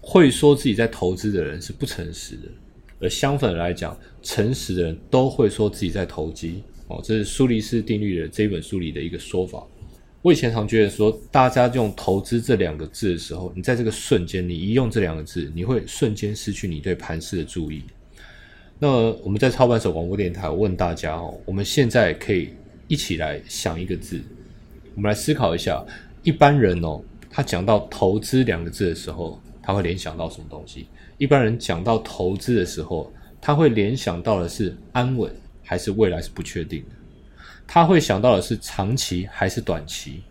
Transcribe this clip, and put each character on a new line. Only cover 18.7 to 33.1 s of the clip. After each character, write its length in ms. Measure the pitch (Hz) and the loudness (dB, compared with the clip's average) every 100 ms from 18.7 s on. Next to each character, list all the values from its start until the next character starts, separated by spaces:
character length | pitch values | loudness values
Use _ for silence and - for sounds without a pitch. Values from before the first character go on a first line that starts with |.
| - | -2
那 100 | 147 127 113 110 | 4 6 4 2
我 80 | - | -4
们 100 | 104 | 2
在 100 | 131 | 2
操 200 | - 123 | 6 6
盘 100 | 117 | 6
手 140 | 107 | 2
广 120 | 82 85 | -2 -4
播 120 | 101 | -2
电 160 | 92 | -2
台， 160 | 87 87 | -2 -4
我 60 | 82 | 0
问 200 | 104 90 | 0 2
大 180 | 90 | -2
家 220 | 85 82 80 | -2 -4 -6
哦， 240 | 85 - - | -8 -12 -6
我 60 | |
们 100 | 95 | -4
现 260 | 101 - 123 | 0 2 4
在 240 | 120 98 78 | 6 4 2
可 180 | - | 0
以 160 | 98 73 - - - - | 0 -2 -10 -20 -20 -4
一 60 | 147 | -2
起 180 | - 80 | -2 -4
来 260 | 78 73 - | -4 -6 -10
想 320 | - - 82 | -6 -4 -4
一 60 | 92 | -4
个 100 | 90 | -6
字， 260 | - - - - - - - - - - | -6 -10 -10 -18 -20 -20 -20 -20 -16 -4
我 40 | |
们 80 | 104 | 0
来 80 | 104 | 0
思 180 | - | 0
考 220 | 147 107 85 | 2 2 0
一 20 | |
下， 240 | - 71 - - - - | -2 -4 -6 -18 -20 -4
一 60 | - | 0
般 300 | 160 151 147 | 6 6 8
人 180 | 107 87 | 6 4
哦， 200 | 82 76 - - - | 0 -4 -10 -20 -10
他 120 | - | -6
讲 240 | - 92 95 | -2 0 2
到 220 | 104 - | 2 0
“投 300 | - 98 107 | 0 2 2
资” 240 | - 131 | 0 2
两 180 | 120 82 | 2 0
个 80 | 85 | -4
字 160 | 82 92 | -2 -2
的 40 | |
时 160 | 80 - | -2 -8
候， 320 | 80 82 - - - | -8 -10 -10 -20 -12
他 120 | - | -2
会 80 | 98 | 0
联 160 | 85 92 | 0 -4
想 200 | 80 78 | -6 -8
到 120 | 82 | -8
什 100 | - | -10
么 60 | 78 | -16
东 120 | 78 76 | -16 -16
西？ 200 | - - - - - | -18 -18 -20 -20 -4
一 80 | 139 | 4
般 160 | 143 | 4
人 160 | 113 117 | 4 0
讲 240 | - 85 | -2 -2
到 160 | 98 113 | 2 0
投 360 | - - 90 98 | 0 -2 -2 -2
资 200 | - 117 | 0 0
的 100 | 87 | 0
时 160 | - | -4
候， 320 | 78 85 - | -6 -8 -8